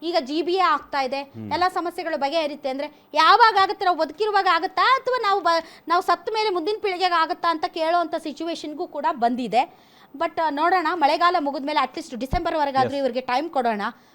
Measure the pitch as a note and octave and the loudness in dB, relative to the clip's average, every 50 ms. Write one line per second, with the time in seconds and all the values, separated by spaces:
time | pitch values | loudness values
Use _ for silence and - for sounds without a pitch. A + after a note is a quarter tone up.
0 | D4+ E4 E4+ E4 C#4 A#3+ D4 D#4+ E4 D#4 F4 F#4+ F#4 E4 D4+ C#4+ - - - C#4+ | -6 -2 -2 -2 -2 -2 -2 -2 -2 0 0 0 2 2 0 0 -2 -4 -4 -4
1 | C4+ B3+ C4 C#4 C#4+ C#4 - A3+ A3 - - D#4 F4 F#4 F#4 F#4+ E4 F4 D#4+ - | -2 -2 -4 -6 -8 -10 -12 -12 -8 -6 -2 0 0 0 0 -2 -4 -4 -6 -6
2 | E4+ E4 D#4+ C#4+ C#4 C#4 D4 E4 D#4 D4 D4 D4 - C#4 C4 C#4 C#4+ D4 - - | -6 -6 -4 -2 -2 -2 0 -2 -2 -2 -6 -6 -6 -6 -6 -6 -8 -10 -12 -16
3 | _ _ - D4+ D#4+ E4 F#4+ G#4 A#4 A4+ G4 G4+ F#4+ F#4+ G#4 - G4+ F#4 F4+ D4 | _ _ 0 4 6 6 8 8 8 6 8 6 4 2 0 0 0 0 2 2
4 | D#4+ D4 D#4 - G#4+ G#4+ G4+ G4+ F#4+ F#4 E4+ E4 D#4+ F#4 - - F#4 A4 B4+ C5 | -2 -4 -2 -4 -2 0 2 2 2 2 2 2 0 -2 0 2 4 4 4 2
5 | B4 B4+ B4 B4+ A4+ G4+ G4 G4+ D#4+ E4+ E4 E4 E4 - - - _ - E4 F4 | 2 0 -2 0 0 0 0 2 2 2 0 0 -2 -6 -12 -16 _ 0 0 2
6 | F4+ - F4 - - - G#4+ A4 G#4+ G#4+ F#4 F4+ D#4+ - G#4+ A4 - G#4 F#4 F4 | 2 2 0 0 -2 -4 -4 -2 -2 -2 -2 -2 -2 -4 -4 -2 -2 -4 -2 0
7 | F#4+ F4+ F4 E4 D#4+ D#4 F4 E4 - E4+ E4 D#4+ F#4 F4+ - F4 D#4+ D#4+ E4+ F4 | 0 0 2 2 0 0 -2 -2 -2 -2 0 -2 -4 -6 -4 -2 0 2 2 2
8 | E4+ E4 E4+ D#4+ D#4+ D#4+ C4+ - D#4+ E4+ E4 D#4+ - D4+ D4+ C#4+ F4+ E4+ - D4 | 0 0 -4 -6 -6 -8 -10 -8 -6 -6 -6 -8 -8 -10 -8 -8 -10 -8 -8 -4
9 | C4+ D#4+ E4+ C4 A3+ A#3+ B3+ A#3 B3+ A3 F3 A#3 D4 F4 - - _ _ _ - | -4 -2 -2 0 0 0 0 0 -4 0 0 0 0 0 -4 -14 _ _ _ -20
10 | - _ - C#4 E4 E4 E4 - E4 D#4 C#4+ C#4+ D#4 F4 F#4+ F#4 E4 D#4 F4 F4 | -20 _ -8 -6 -6 -4 -2 -2 -2 -2 0 0 2 2 2 2 2 0 0 2
11 | D4 C#4 D#4 E4 E4+ F4 F4+ F4 D4 C#4+ C4+ D#4 C4 C#4+ D4+ D4+ C4 B3+ - E4+ | 2 2 2 4 2 2 2 2 0 -2 -4 -4 -4 -2 0 0 0 0 -2 -8
12 | - - C4 A3 A#3+ C4 - F4+ F4 E4+ E4 D#4+ D4 C#4+ C4 C4+ C4 A#3 C4+ C#4 | -12 -10 -8 -8 -6 -4 -4 -2 -2 -2 0 0 0 0 2 0 0 0 0 0
13 | C#4 C4 A3+ B3+ B3 - B3 C4 D4+ E4+ E4 C#4 B3 A#3+ A3+ G#3 G3 A#3 A#3+ - | -2 -2 -2 -4 -4 -2 -2 -2 -2 -2 -2 0 0 0 0 -2 -4 -6 -8 -10
14 | _ _ | _ _